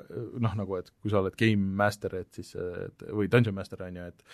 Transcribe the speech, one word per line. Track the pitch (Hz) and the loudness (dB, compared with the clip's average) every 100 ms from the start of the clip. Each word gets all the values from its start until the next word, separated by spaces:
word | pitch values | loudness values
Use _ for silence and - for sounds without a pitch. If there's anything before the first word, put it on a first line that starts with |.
| - 117 113 123 | -10 -8 -8 -2
noh, | 113 104 | 0 0
nagu, | 95 92 | -4 -6
et | - _ | -8 _
kui | 107 | 0
sa | 104 | 2
oled | 95 - | 2 2
Game | 113 104 98 98 | 4 4 2 2
Master, | 104 104 98 92 | 2 2 -4 -6
et | 90 | -8
siis, | - 90 92 | -12 -10 -8
äh, | 90 87 92 | -6 -6 -10
et, | - - | -10 -6
või | 104 98 | -2 4
Dungeon | 120 113 98 | 6 6 0
Master, | - 95 92 | -8 -12 -12
on | 90 | -12
ju, | 87 | -12
et, | - _ | -16 _